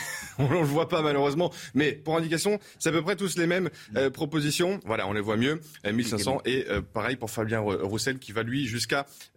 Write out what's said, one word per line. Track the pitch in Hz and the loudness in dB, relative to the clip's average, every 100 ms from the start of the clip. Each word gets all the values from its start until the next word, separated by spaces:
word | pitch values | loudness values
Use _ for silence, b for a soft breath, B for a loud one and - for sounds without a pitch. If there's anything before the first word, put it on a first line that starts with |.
| - | -2
<laughs> | - - - | -8 -6 0
on | 135 | 2
ne | |
le | 175 | 4
voit | 147 147 156 | 2 2 2
pas | 170 | 2
malheureusement, | 151 143 143 147 180 B B | 2 4 2 2 0 B B
mais | 131 147 | 2 2
pour | 135 160 165 | 0 0 0
indication, | 165 160 190 208 B B | 2 0 0 0 B B
c'est | 160 | 0
à | |
peu | 147 | 2
près | 160 | 0
tous | 185 190 170 | 0 -2 2
les | 170 | 2
mêmes, | 180 170 B B | 2 -2 B B
euh, | 107 135 | 0 0
propositions. | 127 151 156 147 - 175 202 | 0 -2 0 2 2 2 0
Voilà, | 98 110 95 | -2 -2 0
on | |
les | 104 | 0
voit | 104 110 | 0 2
mieux, | 127 156 B B 104 | 2 0 B B -2
euh, | |
mille | 113 117 | 0 0
cinq | 107 | 0
cents | 113 139 | 0 0
et, | 113 131 - | 0 -2 0
euh, | 101 | -2
pareil | - 110 113 | -2 -4 -2
pour | 131 110 | -4 -4
Fabien | 117 110 113 | -4 -2 0
Re-, | 104 92 | 0 0
Roussel | 98 107 135 131 | -2 -2 -2 -4
qui | - | -6
va | 104 | -4
lui | 113 135 123 | -2 -2 -2
jusqu'à, | 117 - 143 139 B B | -4 -2 -2 -2 B B